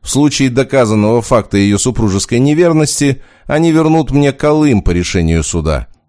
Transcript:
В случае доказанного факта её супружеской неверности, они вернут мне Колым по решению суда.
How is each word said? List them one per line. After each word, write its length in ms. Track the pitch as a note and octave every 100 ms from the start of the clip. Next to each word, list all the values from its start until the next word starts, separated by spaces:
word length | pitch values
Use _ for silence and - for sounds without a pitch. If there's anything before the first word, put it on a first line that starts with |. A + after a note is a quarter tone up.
В 80 | -
случае 400 | C3+ D3 - C3+
доказанного 720 | A#2+ C3 C#3 A2+ G#2+ G#2 A#2
факта 360 | A2 A#2+ G2 G2+
её 200 | G2+ G2+
супружеской 640 | B2+ A2+ A2 F#2+ - A#2+
неверности, 800 | C3+ D3+ F3 D#3 D3 - C#3+ C3+ - _ -
они 260 | D3+ E3
вернут 400 | D#3+ D#3+ D#3+ D#3
мне 200 | C3+ C#3+
Колым 500 | C3+ D3+ D3+ D3+ G#2+
по 100 | -
решению 520 | F2 F2 F#2+ E2 E2
суда. 440 | D#2 E2+ D#2 C#2 - -